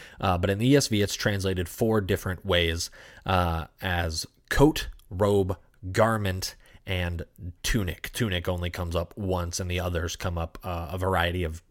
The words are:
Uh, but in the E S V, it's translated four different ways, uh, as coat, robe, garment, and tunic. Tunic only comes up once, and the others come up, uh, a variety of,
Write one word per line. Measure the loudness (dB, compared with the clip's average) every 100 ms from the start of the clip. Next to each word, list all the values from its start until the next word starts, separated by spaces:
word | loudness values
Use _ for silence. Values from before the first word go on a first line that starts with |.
| -18 -2
Uh, | 0 2
but | 2
in | 2
the | 4
E | 4
S | 4
V, | 2
it's | 2
translated | 0 -2 0 0 -2 -4
four | 0 2 2
different | 2 -2 -2 -6
ways, | 0 2 2 0 -4 -10 -20 -10
uh, | 0 2 2 0 -6 -8
as | -4 -2 -2 -4 -8 _ -2
coat, | 4 6 4 -4 -12 -10
robe, | 0 2 4 2 -4 _ _ -4
garment, | 2 4 4 0 -4 -6 -10 -20 -14 -4
and | -2 -2 -4 -8 -12 -14 -8
tunic. | -2 0 -2 -6 -8
Tunic | -4 -2 0 -2
only | -2 -4
comes | -4 -2
up | -2 -2 -4
once, | -2 -2 -2 -4
and | -2
the | -2
others | -2 -2 -4 -4
come | -4 -4
up, | -6 -8
uh, | -8 -6 -6
a | -4
variety | 0 2 2 0
of, | -2 -6 -14